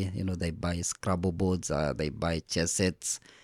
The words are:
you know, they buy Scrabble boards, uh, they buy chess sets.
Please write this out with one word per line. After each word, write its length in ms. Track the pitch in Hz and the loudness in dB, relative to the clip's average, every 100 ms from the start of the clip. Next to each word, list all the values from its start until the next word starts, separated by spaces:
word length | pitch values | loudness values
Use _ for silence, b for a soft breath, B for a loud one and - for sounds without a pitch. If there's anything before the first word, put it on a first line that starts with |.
| 92 | 0
you 120 | 92 | -2
know, 100 | 92 | -2
they 160 | 90 85 | 0 -2
buy 320 | 87 85 87 | -2 -2 -2
Scrabble 500 | 87 - - 90 92 | -4 -4 0 2 2
boards, 380 | 82 95 92 - | 2 2 2 0
uh, 240 | 73 76 | 0 0
they 160 | 64 78 | 0 -2
buy 300 | - 85 82 | 0 0 0
chess 320 | - - 85 | -2 0 0
sets. 480 | - 92 80 - - b b | 2 0 0 -6 -8 b b